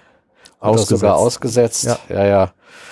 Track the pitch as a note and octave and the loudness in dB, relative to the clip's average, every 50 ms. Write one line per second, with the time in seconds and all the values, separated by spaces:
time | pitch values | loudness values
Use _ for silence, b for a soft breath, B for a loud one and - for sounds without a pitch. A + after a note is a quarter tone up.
0 | B B B B B _ b b b b b _ - G#2+ A2 A2+ G2+ - C3 G#2+ | B B B B B _ b b b b b _ -2 0 2 2 2 0 0 0
1 | G2+ G2+ F#2 D2+ G#2 A#2+ - - - B2 G#2+ B2 A#2+ A2+ - - - A#2+ A#2+ - | 2 2 2 2 2 0 -2 -4 -6 -4 0 0 0 0 -2 -4 -4 -4 -6 -6
2 | - - - G2+ G2 G2+ G2+ G2 F#2+ - - B B B B B B B | -8 -8 -4 -2 0 2 2 2 2 0 -4 B B B B B B B